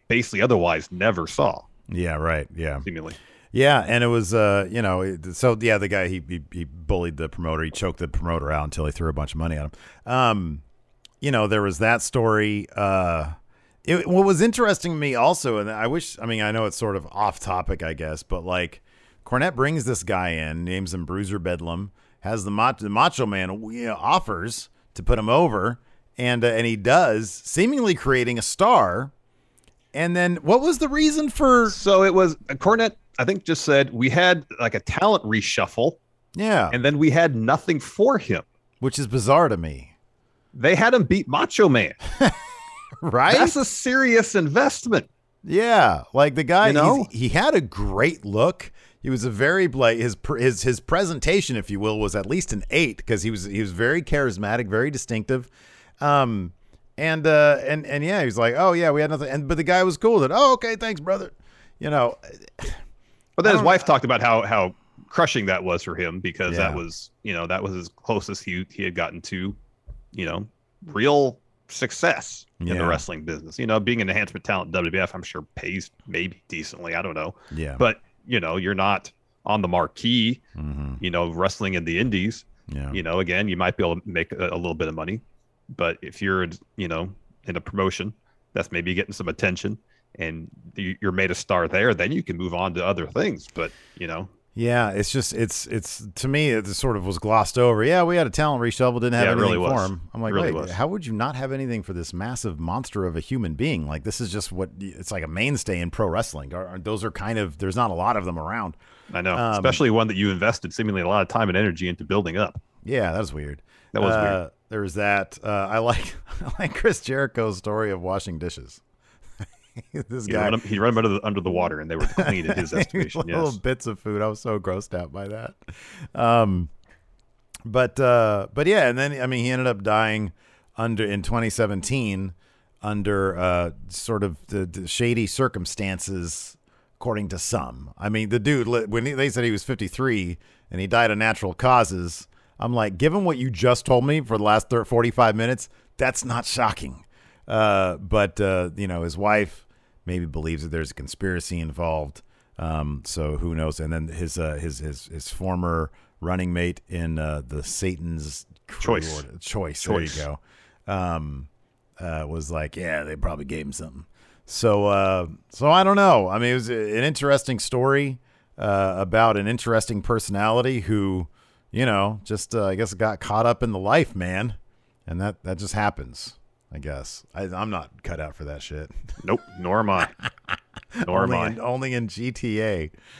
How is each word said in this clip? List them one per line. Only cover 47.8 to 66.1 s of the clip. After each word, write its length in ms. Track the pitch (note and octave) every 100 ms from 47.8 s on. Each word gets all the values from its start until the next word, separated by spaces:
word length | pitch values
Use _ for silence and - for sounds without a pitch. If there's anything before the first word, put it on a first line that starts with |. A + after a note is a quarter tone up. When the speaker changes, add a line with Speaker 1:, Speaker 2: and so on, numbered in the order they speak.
| G#2 G2 C#3+ E3
Speaker 2:
look. 480 | G2+ G#2 C#3+ F#3 - - - _
He 80 | C3+
was 160 | B2+ A#2+
a 40 |
very, 380 | G#2 C3+ F#3 F#3
like, 300 | C3 A#2+ A#2
his 180 | A#2+ G2
pr-, 220 | - C#3+
his, 240 | B2+ A2
his 160 | C3 A#2+
presentation, 760 | - E3 F#3+ D#3 - F#3+ - A#2+
if 120 | G2
you 120 | G2+
will, 180 | G#2+ G#2+
was 160 | G#2 G2
at 100 | F#2+
least 280 | E3+ -
an 100 | G#2 -
eight 360 | D3 D#3 - -
'cause 180 | A2
he 80 | G#2+
was, 120 | G#2+
he 160 | F#2+ G2+
was 120 | G#2
very 300 | F2 A#2 D#3+
charismatic, 640 | - D3 C3+ F#2+ G#2 A#2 A2
very 200 | G#2+ C3+
distinctive. 600 | C#3 - A2+ G#2+ C3 B2 _ - - _ _
Um, 540 | C#3+ C#3+ C3 G#2+ F2+ - _ - - -
and, 300 | D#3 D#3+ D#3
uh, 300 | D3+ D3 C#3+ C3
and, 200 | D3+ D3+
and 200 | C#3+ D3+
yeah, 140 | G3+
he 40 | C#3
was 120 | G#2+
like, 160 | A#2 B2
"Oh, 140 | F#3
yeah, 200 | E3+ E3+
we 100 | D3
had 80 | D3+
nothing." 200 | D#3 C#3+
And, 180 | C#3 C#3
but 80 | D#3+
the 60 |
guy 200 | D#3+ F3+
was 140 | F#3 D#3
cool. 220 | A3 A3+
That, 120 | C3
"Oh, 220 | G3 C#4
okay, 220 | B3+ A#3 A3+
thanks, 240 | A3+ F#3
brother." 320 | D#3 G3 F#3 - - _ - -
You 100 | D3+
know, 260 | D3 A#2+ - - - - - - - - - _ _ _ -
Speaker 1:
But 80 |
then 40 | F#3
Speaker 2:
I 20 |
Speaker 1:
his 80 | F#3+
Speaker 2:
don't 80 | D#3
Speaker 1:
wife 180 | F#3
talked 220 | - C#3 B2
about 160 | A#2+
how, 220 | A#2+ A2+
how 320 | G#2 A2 F#2 - _ - -
crushing 380 | - E3 B2+ G2
that 140 | F#2
was 200 | F#2 F2
for 120 | - E2
him 240 | F2